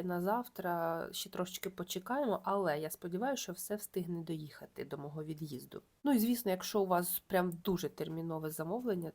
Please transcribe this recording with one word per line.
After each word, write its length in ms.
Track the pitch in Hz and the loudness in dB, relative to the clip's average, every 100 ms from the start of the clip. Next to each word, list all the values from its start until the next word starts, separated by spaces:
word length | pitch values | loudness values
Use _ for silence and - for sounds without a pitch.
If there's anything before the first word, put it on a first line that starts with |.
на 180 | 180 175 | 0 0
завтра, 840 | 180 226 240 - 180 175 165 165 - | 2 0 -2 -4 -2 0 0 0 -4
ще 180 | - - | -6 -6
трошечки 400 | - 180 - 190 | -4 -4 -4 -8
почекаємо, 720 | 185 180 185 180 254 277 185 | -6 -6 -6 -2 0 2 0
але 360 | - 196 180 147 | 2 2 2 2
я 100 | 156 | -2
сподіваюся, 520 | - 175 180 254 269 | -6 -4 -2 0 -2
що 100 | - | -4
все 240 | 180 - 208 | -8 -4 -6
встигне 460 | - 190 170 170 | -4 -4 -2 -2
доїхати 600 | 165 160 151 - - - | -4 -6 -6 -12 -14 -10
до 140 | - 143 | -8 -6
мого 260 | 147 151 | -6 -6
від'їзду. 580 | 156 156 156 131 139 - - _ | -6 -6 -6 -8 -10 -14 -16 _
Ну 80 | 285 | 4
і, 60 | 262 | 6
звісно, 320 | 226 240 202 | 6 4 2
якщо 300 | 185 - 214 | 0 2 2
у 60 | 190 | 6
вас 360 | 180 175 - - | 4 4 -2 2
прям 260 | 185 180 | 4 4
дуже 360 | 170 185 175 147 | 2 2 2 0
термінове 640 | - 156 160 165 160 156 | -4 -4 -4 -2 -2 -2
замовлення, 600 | 156 160 214 247 185 160 | -4 -2 -2 0 0 -2